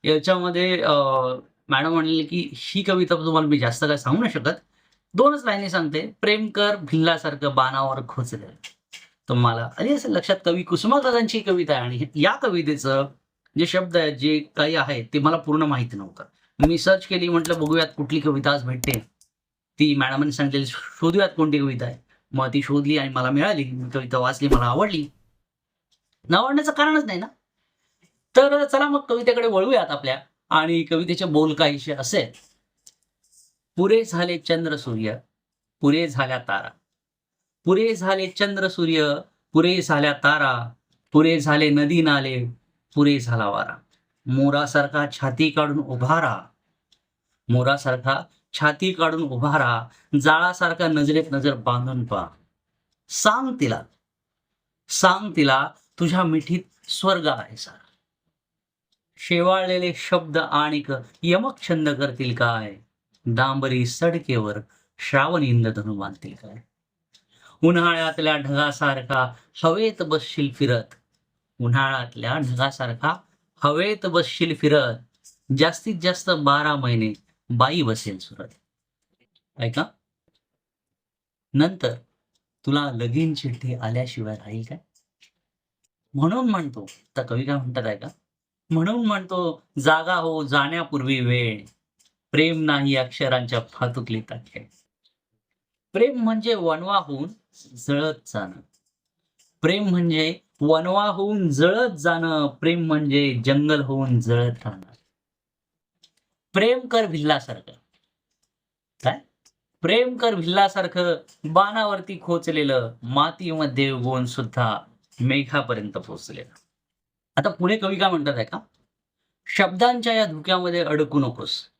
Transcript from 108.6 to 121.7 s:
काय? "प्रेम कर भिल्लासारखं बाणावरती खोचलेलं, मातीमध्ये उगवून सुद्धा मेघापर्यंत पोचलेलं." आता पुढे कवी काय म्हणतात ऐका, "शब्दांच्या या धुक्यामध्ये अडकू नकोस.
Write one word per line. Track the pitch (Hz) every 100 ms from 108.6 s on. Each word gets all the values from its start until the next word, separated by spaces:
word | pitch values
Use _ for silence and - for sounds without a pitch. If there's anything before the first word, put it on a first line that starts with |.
| _ _ _ _
काय? | 214 285 _ _ _ _ _ _
"प्रेम | 165 220 254 240
कर | 233 196
भिल्लासारखं | 165 185 196 196 180 180 175 160 - _
बाणावरती | 151 165 202 220 214 196 175 185
खोचलेलं, | - 170 - 156 143 131 113 -
मातीमध्ये | 120 135 160 - 175 156 147 123 139
उगवून | 131 123 127 123
सुद्धा | 127 117 - 113 101 - _ _ -
मेघापर्यंत | 127 139 135 147 139 113 104
पोचलेलं." | 92 90 - - - - _ _ _ _ _ _ _ _ -
आता | 143
पुढे | - 180 214
कवी | 190 196
काय | 190
म्हणतात | 170 143 120
ऐका, | 110 - - _ _ _ _ _ _ _ - -
"शब्दांच्या | 190 185 240 247 233
या | 226 202
धुक्यामध्ये | 156 151 180 180 175
अडकू | 156 151 151 147
नकोस. | 127 120 - - -